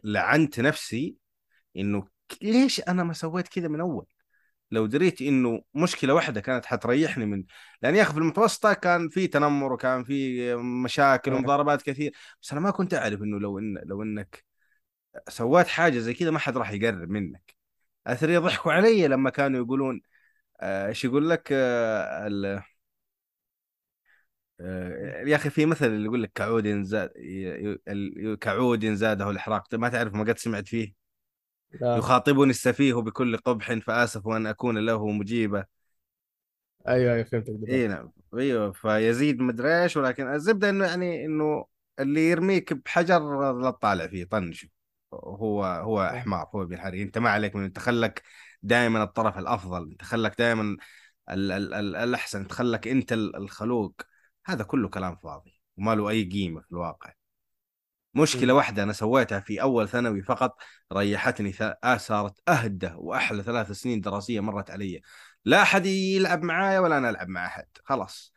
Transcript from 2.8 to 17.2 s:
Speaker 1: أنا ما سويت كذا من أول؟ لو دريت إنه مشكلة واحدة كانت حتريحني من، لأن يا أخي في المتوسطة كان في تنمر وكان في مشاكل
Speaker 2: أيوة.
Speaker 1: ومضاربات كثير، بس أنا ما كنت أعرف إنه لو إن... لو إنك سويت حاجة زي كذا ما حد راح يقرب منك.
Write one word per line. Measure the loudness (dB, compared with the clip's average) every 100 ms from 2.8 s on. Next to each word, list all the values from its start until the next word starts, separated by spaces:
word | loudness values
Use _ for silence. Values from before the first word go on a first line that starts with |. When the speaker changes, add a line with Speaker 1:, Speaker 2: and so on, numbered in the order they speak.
Speaker 1:
أنا | -2 -2
ما | -2
سويت | -4 -4 -4 -4
كذا | -4 -4
من | -4
أول؟ | -4 -6 -8 _ _ _ _ _ _
لو | 0 0
دريت | 2 2 0
إنه | 0 2 2 0 -4
مشكلة | 0 0 2 4
واحدة | 4 2 -2
كانت | -2 -4 -2
حتريحني | -4 2 2 2 0 -2
من، | -4 -6 -14 -20 _
لأن | 2 4
يا |
أخي | 4
في | 4
المتوسطة | 0 4 2 4 2
كان | 2 2 2 0
في | -2 0
تنمر | 2 2 2 0
وكان | -2 0 -2
في | -2 -2 -2 -2 -2 -2
مشاكل | -2 -4 -2 4 6 6 2
Speaker 2:
أيوة. | 0
Speaker 1:
ومضاربات | 2 2 4 0
كثير، | 0 -4 -6 -8 -18 -20
بس | -10
أنا | -4
ما | -2
كنت | 0 -2
أعرف | -2 -2 -4
إنه | -4 -4
لو | -4 -4
إن... | -6 -8 -8
لو | -8
إنك | -6 -6 -10 -18 _ _ _ _ _ _ _ -18 -16
سويت | -4 4 6 6
حاجة | 4 2 2
زي | -2
كذا | -2 0
ما | 0
حد | 0 -2
راح | -4
يقرب | 0 0 0 -4
منك. | -4